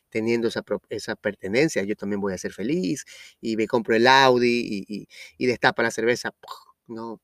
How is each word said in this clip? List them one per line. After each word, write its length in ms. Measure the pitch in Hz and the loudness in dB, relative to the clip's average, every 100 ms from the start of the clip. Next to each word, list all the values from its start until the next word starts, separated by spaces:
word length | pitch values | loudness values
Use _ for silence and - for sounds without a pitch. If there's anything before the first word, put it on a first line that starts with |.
| _ | _
teniendo 380 | 110 113 117 113 | -4 0 0 0
esa 140 | 113 | -4
pro-, 200 | - 101 - | -6 -8 -8
esa 300 | 110 - 107 | -12 -10 -6
pertenencia, 640 | 104 98 95 117 160 - | -6 -6 -2 0 2 0
yo 120 | 101 107 | -4 -6
también 240 | 101 101 | -6 -4
voy 120 | 101 | -4
a 40 | 92 | -6
ser 160 | 101 | -8
feliz, 500 | - 110 175 180 143 - - - _ | -8 -4 -2 -2 -6 -10 -20 -20 _
y 160 | 117 110 | -6 -2
me 100 | 107 | 0
compro 280 | 120 110 113 | -2 0 4
el 120 | 123 | 6
Audi, 540 | 135 135 123 120 120 | 8 8 6 4 0
y, 240 | - 101 - | -2 -6 -8
y, 200 | 101 - - - - | -12 -12 -20 -18 -6
y 80 | 127 | -2
destapa 360 | 113 135 - | 2 2 2
la 80 | 117 | -2
cerveza, 420 | - 113 117 113 - - - _ _ - | 0 0 0 -4 -12 -18 -20 _ _ -16
¿no? 320 | 113 113 107 | -12 -12 -10